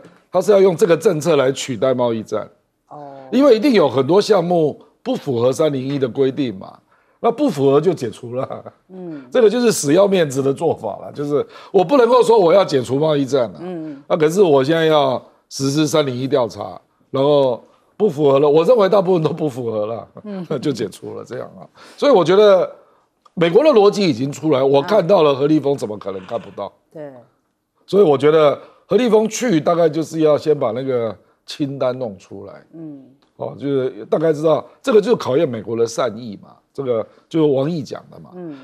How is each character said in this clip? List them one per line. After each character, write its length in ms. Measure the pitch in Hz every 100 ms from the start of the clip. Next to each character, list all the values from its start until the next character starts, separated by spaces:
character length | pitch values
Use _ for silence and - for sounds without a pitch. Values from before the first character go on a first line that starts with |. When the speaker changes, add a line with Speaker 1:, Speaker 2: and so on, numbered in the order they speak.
| - _ _
Speaker 1:
他 100 | 180
是 120 | 180
要 80 | 196
用 160 | 190 165
这 100 | 214
个 100 | 165
政 240 | 208 156
策 160 | 156 151
来 140 | 135
取 240 | 135 - 117
代 180 | 131
贸 180 | 127 123
易 80 | 113
战， 280 | 101 107 98 _ _ _ _
Speaker 2:
哦。 260 | 147 143 139 131
Speaker 1:
因 140 | 233
为 100 | 285
一 60 | 220
定 140 | 294
有 140 | 214 147
很 160 | 127
多 160 | 131 185
项 220 | 202 208
目 380 | 170 175 151 113 - _
不 100 | -
符 260 | 240 - 120
合 120 | 120
三 200 | 127 156
零 140 | 139 131
一 120 | 143
的 100 | 127
规 220 | 107 135
定 240 | 135 131
嘛， 240 | 95 92 - _ _ _ _
那 120 | 226
不 180 | 233 294
符 180 | 143 135
合 120 | 139
就 120 | 165
解 160 | 156 127
除 240 | - 117
了。 300 | 123 135 - - _ _
Speaker 2:
嗯。 340 | 185 180 147 127
Speaker 1:
这 140 | 247
个 80 | 220
就 100 | 240
是 120 | 240
死 200 | 185 143
要 140 | 165 202
面 240 | 190 156
子 100 | 131
的 140 | 135
做 180 | 135 160
法 260 | 120 110 92
了， 120 | 90
就 120 | -
是 200 | 147 143 - - -
我 100 | 190
不 140 | 175 285
能 120 | 233
够 140 | 247
说 160 | 214 226
我 140 | 170
要 120 | 190
解 160 | 175 143
除 160 | 117 135
贸 200 | 156 151
易 100 | 135
战 240 | 135 113
了， 60 | 87
Speaker 2:
嗯。 400 | 175 175 156 139 -
Speaker 1:
啊， 100 | 180
可 140 | 151
是 100 | 175
我 220 | 185 139
现 140 | 135 165
在 80 |
要 360 | 160 156 139 120 - _ _
实 220 | - 135
施 180 | 143 151
三 180 | 156 143
零 80 |
一 140 | 123 135
调 180 | 139 113
查， 340 | 95 104 90 _ _ _
然 140 | 131
后 360 | 139 147 131 113 - _ _ -
不 120 | 208
符 220 | 143 147
合 80 | 135
了， 100 | 151
我 160 | 151
认 120 | 170 247
为 120 | 190
大 140 | 202
部 120 | 175
分 80 | 180
都 80 | 156
不 180 | 165 156
符 200 | 123 117
合 160 | 110 104
了， 200 | 113 98 -
Speaker 2:
嗯。 240 | 214 190 170
Speaker 1:
那 80 | 139
<laughs> 40 |
就 100 | 143
解 180 | 113 101
除 300 | - 110 107
了 60 |
这 140 | 107 101
样 120 | - 92
啊。 80 | - _ - -
所 120 | 285
以 40 |
我 120 | 226
觉 120 | 160 190
得 340 | 208 190 156 - _ _ _ _ _
美 160 | - 170
国 140 | 180
的 60 | 311
逻 200 | 240 202
辑 180 | 196 190
已 40 |
经 180 | 113 135
出 220 | 139 156
来， 100 | 131
我 180 | 139 139
看 240 | 139 208
到 200 | 170 196
了， 100 | 151
何 140 | 135 147
立 100 | 156
峰 180 | 135 143
怎 120 | 117
么 100 | 104
可 140 | 98
能 120 | 95 92
看 140 | 117
不 80 | 98
到？ 200 | 95 98 _ _
Speaker 2:
对。 200 | 165 147 127 120 _ _ _ _ _
Speaker 1:
所 140 | - 185
以 60 |
我 120 | 190 135
觉 140 | 143
得 260 | 160 147 131 - _ -
何 100 | 202
立 140 | 247
峰 180 | 214 220
去 320 | - 247 165
大 140 | 143
概 120 | 170 170
就 160 | 147
是 180 | 151 165
要 180 | 156 143
先 200 | 156 147
把 120 | 123
那 120 | 117
个 320 | 135 123 113 98 _ _
清 340 | - - 143 139
单 200 | 127 127
弄 180 | 123 95
出 300 | - 101 98
来， 180 | 85 _
Speaker 2:
嗯。 300 | 160 160 143 127 _ _ -
Speaker 1:
哦， 180 | 123 139
就 120 | 135
是 360 | 139 127 101 110
大 120 | 196
概 140 | 160
知 100 | 147
道 240 | 160 143 - _
这 100 | -
个 80 | 214
就 140 | 202
考 220 | 214 120 131
验 120 | 165
美 140 | 113
国 140 | 95 113
的 100 | 117
善 260 | 127 131 107
意 180 | 123 95
嘛， 60 | - _ _
这 80 | -
个 240 | 135 113 98 _ _
就 120 | 165
是 120 | 151
王 180 | 131 139
毅 140 | 175
讲 200 | 127 - -
的 80 | -
嘛。 120 | 139
Speaker 2:
嗯。 240 | 180 170 139